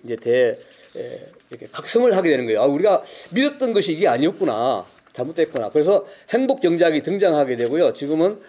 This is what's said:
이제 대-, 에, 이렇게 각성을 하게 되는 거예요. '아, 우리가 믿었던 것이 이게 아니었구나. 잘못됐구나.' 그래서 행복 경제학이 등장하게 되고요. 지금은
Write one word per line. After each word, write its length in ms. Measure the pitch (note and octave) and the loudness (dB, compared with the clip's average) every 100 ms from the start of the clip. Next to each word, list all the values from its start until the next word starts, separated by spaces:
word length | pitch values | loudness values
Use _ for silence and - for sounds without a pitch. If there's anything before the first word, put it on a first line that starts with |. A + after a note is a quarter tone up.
이제 120 | A#2+ A2+ | -10 -8
대-, 420 | A#2+ B2+ A#2+ G#2 - - - - | 0 2 2 0 -10 -20 -20 -14
에, 300 | B2 - - - _ | -14 -14 -20 -20 _
이렇게 160 | - - | -20 -16
각성을 420 | - - A#3 B3 | -14 -2 2 4
하게 160 | F#3+ E3+ | 2 2
되는 140 | C3+ | 0
거예요. 160 | A#2 G#2+ | 0 2
'아, 60 | C3+ | 2
우리가 360 | C#3+ G3+ F#3 - - - | 2 2 2 -2 -20 -8
믿었던 400 | F#3+ C#4+ C#4+ B3+ | -2 -2 0 -2
것이 200 | G3+ - | 0 -2
이게 140 | D#3+ F#3 | 0 0
아니었구나. 800 | A#2+ D#3 G3+ E3+ A2 B2 G#2+ - - _ | 2 0 0 -2 -2 -2 -2 -6 -20 _
잘못됐구나.' 560 | - C3 E3 D#3 C3+ G#2 | -10 -8 -2 -2 -2 -2
그래서 360 | D3+ D#3 G3+ - - - | 0 4 2 0 -18 -4
행복 300 | A#3+ C4 C4+ | -2 0 0
경제학이 420 | F3 E3+ E3+ D#3 | 0 2 2 2
등장하게 540 | - G3 F#3+ D3+ C3+ A#2+ | -2 0 2 2 0 0
되고요. 360 | A#2 D3+ D3 | -2 2 0
지금은 460 | - C#3+ D#3 F3+ G#3+ | 0 -4 0 0 -2